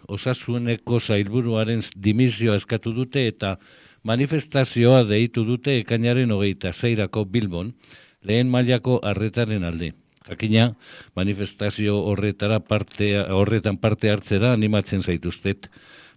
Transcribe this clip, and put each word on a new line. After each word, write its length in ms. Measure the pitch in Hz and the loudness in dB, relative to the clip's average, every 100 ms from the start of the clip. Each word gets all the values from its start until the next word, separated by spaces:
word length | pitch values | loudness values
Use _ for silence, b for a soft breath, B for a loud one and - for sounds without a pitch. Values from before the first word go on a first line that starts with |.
| - | -10
osasuneko 920 | 98 - 127 - 120 120 117 - 120 | -6 -4 -4 -4 -4 -2 -4 0 0
sailburuaren 840 | - 104 101 117 120 110 110 117 104 95 | 2 0 0 0 0 0 0 -2 -4 -2
dimisioa 640 | 98 107 127 104 117 101 | 2 4 4 2 0 0
eskatu 320 | - 110 117 | 0 -4 -2
dute 340 | 113 127 139 120 | -4 -2 -2 -2
eta 260 | - 98 92 B B B B | -2 -4 -6 B B B B
manifestazioa 1000 | 110 117 135 156 135 143 127 120 120 131 113 | -2 0 0 -2 -2 0 0 4 6 6 6
deitu 380 | 104 117 120 110 | 2 2 0 -2
dute 320 | 123 143 131 | -2 -2 -2
ekainaren 520 | 101 117 117 120 123 | 0 0 0 0 0
hogeita 420 | 104 101 95 95 | 0 0 -2 -6
seirako 520 | - 120 113 98 110 101 | -2 0 0 -2 -4 -2
Bilbon, 480 | 107 104 85 98 123 B B B B | -2 -2 -4 -8 -12 B B B B
lehen 280 | 95 110 127 | -2 0 2
mailako 500 | 123 123 127 127 123 | 2 2 2 2 0
arretaren 600 | 104 98 107 110 113 107 | 0 -2 -2 -2 -2 -2
alde. 300 | 87 82 82 - _ _ - | -4 -4 -6 -10 _ _ -16
Jakina, 420 | 92 110 110 120 110 B B B - | -6 2 4 4 0 B B B -4
manifestazio 840 | 92 98 101 - 104 - 104 104 92 | -4 -4 -6 -6 -6 -2 0 0 0
horretara 540 | 101 104 98 104 110 | 0 -2 -2 0 0
parte, 460 | - 107 101 - 104 101 | 0 -2 -2 -2 0 0
horretan 580 | 95 95 101 110 107 98 | 0 -2 0 0 0 0
parte 340 | 110 107 110 | 0 0 0
hartzera 420 | 104 - 101 120 120 | -2 0 0 2 2
animatzen 480 | 107 107 98 98 | 2 0 0 -2
zaituztet, 640 | 90 85 87 - 98 98 - B B B B | -2 -2 -4 -6 -4 -6 -8 B B B B